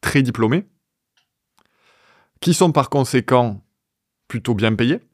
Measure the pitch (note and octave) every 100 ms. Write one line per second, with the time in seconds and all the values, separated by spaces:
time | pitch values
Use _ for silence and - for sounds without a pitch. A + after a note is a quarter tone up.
0 | - C#3+ B2+ A#2 A2 D3+ G3+ _ _ _
1 | _ _ _ _ _ _ _ _ _ _
2 | _ _ _ _ F3 E3+ F#3 D3 C3 C#3+
3 | C3 B2+ - B2+ A#2+ G2+ _ _ _ _
4 | _ _ _ A#2+ G#2 A2 A2 A2 A#2 G3
5 | _